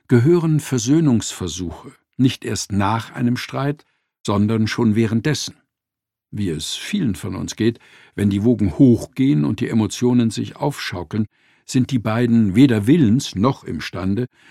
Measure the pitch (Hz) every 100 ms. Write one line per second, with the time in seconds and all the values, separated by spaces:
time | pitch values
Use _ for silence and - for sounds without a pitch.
0 | - 123 131 175 160 151 - 127 110 156
1 | 156 113 - - 92 87 87 85 - -
2 | _ - 165 - 120 107 - 98 98 113
3 | - - 120 120 - 127 139 151 _ _
4 | _ _ - 101 104 113 110 - 117 107
5 | 113 113 151 135 - - _ _ _ _
6 | _ _ _ 107 95 76 - - - 208
7 | 143 87 98 95 90 - 110 117 _ -
8 | _ - 101 98 113 113 101 - 135 113
9 | - - 135 151 143 107 127 113 104 -
10 | 123 123 113 113 107 - 147 139 - 87
11 | 85 107 107 _ _ _ - 131 120 127
12 | 110 110 120 117 104 95 143 110 101 170
13 | 120 127 - 90 120 143 - 80 - 92
14 | 92 101 127 _ _